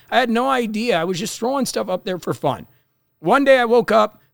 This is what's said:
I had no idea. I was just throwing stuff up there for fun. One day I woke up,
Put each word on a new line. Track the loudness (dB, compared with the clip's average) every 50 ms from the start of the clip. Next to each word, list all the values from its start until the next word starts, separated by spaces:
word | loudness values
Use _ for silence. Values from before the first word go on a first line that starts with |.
| _ -2
I | 0 0
had | 2 2
no | 0 0 0 0
idea. | 0 -2 -2 -2 -4 -4 -2 0 0 0
I |
was | -2 -2 -4 -6
just | -6 -8 -6
throwing | -4 -4 -2 -2 -2 -2
stuff | -2 -4 -4 -4 -4
up | -6 -6 -6
there | -6 -8 -6
for | -6 -6
fun. | -6 -2 -2 -2 -2 -4 -8 -16 _ _ _ _ _ _ _ _ _ _
One | 0 2 2 4
day | 4 4 4 4
I | 4
woke | 2 2 2 2 4
up, | 2 2 2 0 -2 _ _ _